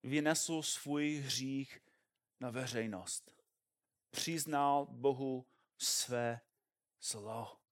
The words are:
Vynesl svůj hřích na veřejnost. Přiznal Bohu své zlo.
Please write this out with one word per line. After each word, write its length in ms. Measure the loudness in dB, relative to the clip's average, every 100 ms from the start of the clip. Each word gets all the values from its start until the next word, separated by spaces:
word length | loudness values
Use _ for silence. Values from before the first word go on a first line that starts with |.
Vynesl 580 | 2 4 4 4 2 0
svůj 540 | 0 -4 0 0 2 0
hřích 640 | -2 -2 0 -2 -4 -12 _ _ _ _ _ _
na 100 | -6
veřejnost. 840 | -4 -2 -2 -2 -4 -6 -8 -8 _ _ _ _ _ _ _ _
Přiznal 760 | -6 -2 -2 0 4 6 4 2
Bohu 640 | 2 2 2 0 -2 -6 _ _ _
své 640 | -2 0 0 0 0 -2 _ _ _ _ _ _
zlo. 600 | -8 -6 -6 -8 -8 -12 _